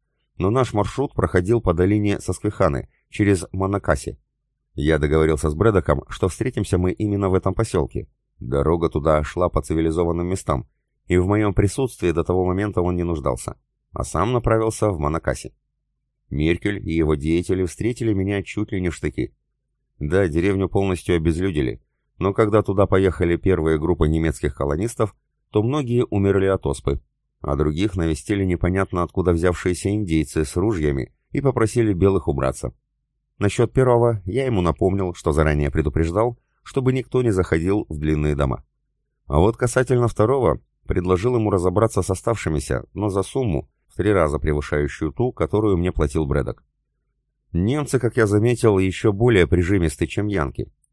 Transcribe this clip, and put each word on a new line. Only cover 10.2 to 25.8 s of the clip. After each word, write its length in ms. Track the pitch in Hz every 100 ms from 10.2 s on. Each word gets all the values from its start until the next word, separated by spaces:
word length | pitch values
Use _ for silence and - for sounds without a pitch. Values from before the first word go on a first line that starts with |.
| 87
местам, 420 | 95 - 67 - _ _ _ -
и 100 | 90
в 100 | 90
моём 280 | 104 107
присутствии 560 | 98 101 - 131 - 90
до 120 | 82
того 220 | 78 90
момента 380 | 92 90 104 95
он 140 | 87 87
не 60 |
нуждался, 540 | 85 80 69 62 - - _ _ _
а 120 | -
сам 300 | - 76 98
направился 560 | 123 120 113 110 - 107
в 80 | 90
Монакаси. 560 | 73 80 - 64 - _ _ _ _ _ _ _ -
Меркель 580 | 69 76 87 101 101 -
и 60 |
его 220 | 82 78
деятели 500 | 76 76 85 87 92
встретили 480 | 90 - 107 123 113
меня 300 | 98 95 101
чуть 300 | 95 - 107
ли 100 | 98
не 80 | 90
в 40 |
штыки. 400 | - 73 - - _ _ _ _ _ _ -
Да, 300 | 73 92 98
деревню 400 | 78 95 95 95
полностью 480 | 101 98 90 - 87
обезлюдили, 640 | 80 80 95 78 64 57 _ _ _ -
но 160 | 92
когда 280 | 98 110 107
туда 240 | 101 98 95
поехали 500 | 95 95 - 85 85
первые 420 | 95 87 80 78
группы 280 | 82 82 78
немецких 480 | 80 80 - 73
колонистов, 600 | - 69 76 113 - 107 - _ _ _
то 120 | 107
многие 420 | 110 147